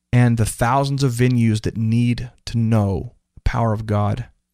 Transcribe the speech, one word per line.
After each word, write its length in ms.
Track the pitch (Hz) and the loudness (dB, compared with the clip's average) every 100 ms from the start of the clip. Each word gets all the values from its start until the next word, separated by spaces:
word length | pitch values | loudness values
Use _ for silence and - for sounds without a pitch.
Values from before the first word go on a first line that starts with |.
| - | 0
and 240 | 123 123 113 | 2 4 2
the 100 | 104 | -2
thousands 560 | - 117 139 139 139 | -2 0 0 0 -2
of 80 | 135 | -2
venues 500 | 117 127 123 113 107 | 2 2 2 2 0
that 140 | - - | -2 -4
need 540 | 110 117 120 120 123 _ - | 0 0 0 -2 -6 _ -6
to 100 | 117 | -2
know 580 | 113 113 101 92 120 _ _ | 2 2 2 -2 -6 _ _
the 60 | - | -4
power 280 | - 120 113 | -2 0 -2
of 140 | 107 110 | -2 -2
God 400 | 104 104 113 - _ _ | -2 -2 -4 -8 _ _